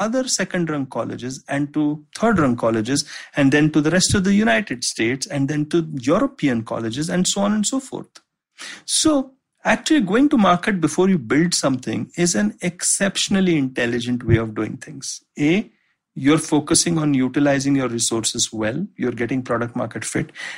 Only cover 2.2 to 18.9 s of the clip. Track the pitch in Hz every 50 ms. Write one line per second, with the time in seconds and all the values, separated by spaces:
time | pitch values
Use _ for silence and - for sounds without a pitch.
2.2 | 214 226 220 180 151 131 120 120 - 113 113 113 107 120 135 143 - - - -
3.2 | - - - 151 139 135 143 151 151 151 151 156 143 156 165 185 180 - - 208
4.2 | 180 196 202 202 220 233 226 226 208 - - - - - - - 113 113 131 135
5.2 | - - 147 143 135 139 151 147 151 151 - 170 160 156 151 135 117 131 165 214
6.2 | 269 269 - - - 139 123 113 110 - 117 113 117 113 113 139 156 175 180 180
7.2 | 185 - - 196 196 208 208 214 208 - - 269 - - - - - _ _ -
8.2 | _ _ _ _ _ _ _ _ - - - - - - - - - 311 302 269
9.2 | 262 - _ _ _ _ _ _ - - 220 220 - - 320 302 214 170 196 240
10.2 | 285 294 - 240 202 180 175 175 - 226 202 175 160 147 - - 185 196 190 165
11.2 | 117 110 123 147 170 175 - - - 143 131 127 - 113 110 - - - - -
12.2 | 175 175 - 208 208 208 - - - 175 170 - - - - - 202 196 - -
13.2 | - - 202 190 190 180 165 151 135 131 - - 123 120 120 120 117 123 123 120
14.2 | 123 113 113 113 113 110 107 110 107 107 - 131 - - 101 - - - - -
15.2 | _ _ _ - 147 151 175 208 - - _ _ _ _ _ _ _ _ - -
16.2 | 131 139 156 160 - - 160 147 147 - 165 - - 170 170 160 151 151 143 131
17.2 | 127 127 123 147 143 143 139 139 131 143 143 135 131 120 117 117 - - 117 113
18.2 | 107 - - 117 - - - 107 107 107 127 151 196 -